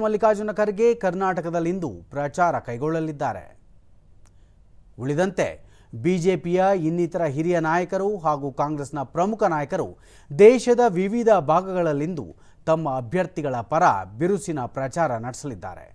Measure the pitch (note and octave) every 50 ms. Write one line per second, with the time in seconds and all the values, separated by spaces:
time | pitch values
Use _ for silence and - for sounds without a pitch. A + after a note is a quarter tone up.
0 | A3 G#3+ G#3+ G3+ A3+ A3 G#3+ G3+ G#3+ G#3+ G#3 G#3+ G#3 G#3 G3 F#3+ A#3 A#3 A#3 A#3
1 | - F#3 F3 F#3+ G3 F#3 F#3 F3+ E3 E3+ E3 E3+ E3 E3+ F#3 G3 E3+ C3 F#2 E2+
2 | F2 - - C#3+ C#3+ C#3+ - F3+ F3 E3+ C#3 - - B2 A#2 A#2 C#3+ D#3 E3 E3
3 | D#3+ D#3 D3+ C#3 D3 B2 G#2 F2+ - - - - - - - - - - - -
4 | - - - - - - - - - - - - - - - - - - - -
5 | A#2+ C3+ D3 D#3 F#3 G3 F#3 - D3 F2+ D2+ - - - - - - - - A2+
6 | A2+ E3+ F#3 F3 D#3+ F#3+ F#3 D#3 - E3+ F3 F#3 F#3 G3 G3+ F#3 D#3 D#3+ E3+ F3
7 | F3 D#3+ - F3 E3+ D3+ C3 D3+ D#3+ F3 F3 E3 D#3+ D#3 E3 F3 F3+ F3+ F#3+ F#3+
8 | G3 G#3 G#3+ F3+ D#3 D#3 D3+ C#3 C#3 C#3 C3 - D3 D3 D3+ C#3+ C#3 - - C#3+
9 | C3 - - D#3+ F3+ G#3 A3 G#3 G#3+ F#3 D#3+ D3+ C#3+ - F#3+ E3 B2+ F2+ - -
10 | - - - - - - C#3 D3+ G3+ A3 C4 A#3 - B3 A#3+ A3+ A#3+ A#3 E3+ F3+
11 | F#3+ G3 A3 A#3+ A3+ A3+ G#3+ F3+ C#3 C#3 D#3 F3+ F#3+ F#3+ F#3 F3+ E3+ D#3 D3 C#3
12 | D3+ F3 F#3 C#3+ G#2+ D#2+ - - - - - - - E3 D#3+ E3 D#3+ C#3+ C3 C3
13 | B2 A2 E3+ F#3 F3+ D#3+ - E3+ D3 C#3 B2+ A#2+ - - D3+ E3 F3+ D#3 A2 F#2+
14 | F#2 F#2 G#2 A2+ D#3+ F3+ G3+ F#3 - F3+ D#3+ C3+ A#2+ A#2 - C3+ C3+ B2+ - E3+
15 | E3 C#3+ A#2+ A2 A#2 B2+ A#2+ - - C#3+ A#2 F2 F#2 F#2 F2+ - - -